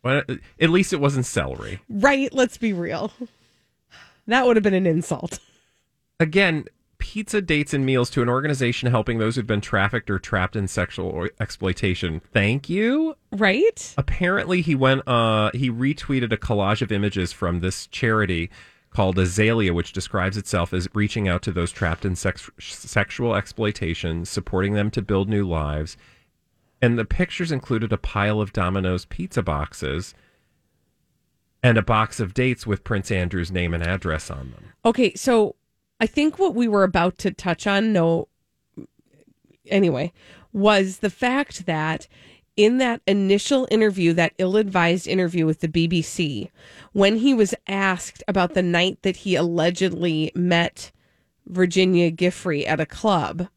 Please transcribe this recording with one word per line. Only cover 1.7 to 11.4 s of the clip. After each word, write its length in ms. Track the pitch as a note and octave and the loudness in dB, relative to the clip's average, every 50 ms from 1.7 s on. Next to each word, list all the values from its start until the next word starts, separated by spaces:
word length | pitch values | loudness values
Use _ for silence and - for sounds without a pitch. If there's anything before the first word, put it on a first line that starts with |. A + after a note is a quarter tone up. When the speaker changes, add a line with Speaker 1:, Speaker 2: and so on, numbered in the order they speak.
| F#2 G2 _ _ | -12 -12 _ _
Speaker 2:
Right, 420 | A3 G3+ G3+ C#4 C#4+ C4+ C4+ C4+ | -4 2 4 4 4 4 0 -2
let's 240 | - C4+ B3+ A#3+ - | 2 0 0 0 0
be 160 | - A#3+ A3+ | -4 -2 -2
real. 400 | G3+ F3 E3+ E3+ - - - G#3+ - _ B3 - _ _ _ _ _ _ _ _ _ _ _ _ - - - - _ _ _ | -2 -2 -4 -4 -4 -6 -6 -8 -8 _ -16 -16 _ _ _ _ _ _ _ _ _ _ _ _ -20 -20 -20 -20 _ _ _
That 200 | - A3+ C4 B3+ | 0 2 4 4
would 100 | B3 A#3 | 6 4
have 60 | A3 | 4
been 100 | G3 G#3 F#3+ | 4 4 2
an 120 | F#3 F#3+ | 4 2
insult. 520 | F3 D#3+ E3 E3 - E3+ C3+ - E3+ - - _ _ _ _ _ _ _ _ _ _ _ _ _ _ _ _ | 2 2 2 0 -2 -6 -6 -6 -10 -10 -12 _ _ _ _ _ _ _ _ _ _ _ _ _ _ _ _
Speaker 1:
Again, 460 | E3 D#3+ D3+ G3 G3 F3+ D#3+ D3+ - - _ _ _ _ _ | -2 2 4 2 4 4 2 0 -4 -8 _ _ _ _ _
pizza, 460 | _ - - - G#3 G#3+ - - G#3 | _ -10 -8 -6 -8 -8 -2 -2 -2
dates, 320 | F#3+ E3 D#3+ D3 D3 - - | 0 0 0 0 0 0 0
and 100 | C#3 C3+ | 0 2
meals 240 | C3 C3+ B2+ B2 - | 2 2 2 2 0
to 120 | - C3 | 0 0
an 60 | A#2 A#2 | 0 2
organization 600 | A#2+ C3 C#3 D3+ D3 C3 C3+ A#2+ A#2+ - - B2 | 0 0 0 0 0 0 0 0 0 0 0 2
helping 280 | B2 A#2 G#2+ - A#2 A2+ | 2 2 2 0 0 0
those 180 | A2 A2 A#2 | 0 0 0
who've 100 | B2+ G#2+ | -2 -2
been 140 | G2 A2 G2+ | 0 -2 -2
trafficked 480 | F#2+ - - G2+ G2 G#2 B2 A#2 - - | -2 0 0 2 2 2 0 -4 -4 -2
or 80 | G2+ F#2 | -4 -4
trapped 380 | - - - G2 F#2 F2+ - | -2 -2 -2 -2 -2 -2 -2
in 100 | A2 G2 F#2 | -4 -4 -4
sexual 380 | - - F2+ - - - F2+ | -2 -4 -4 -4 -4 -8 -6
or 240 | F2+ - - F2 G#2+ - | -6 -4 -6 -6 -6 -6
exploitation. 840 | _ | _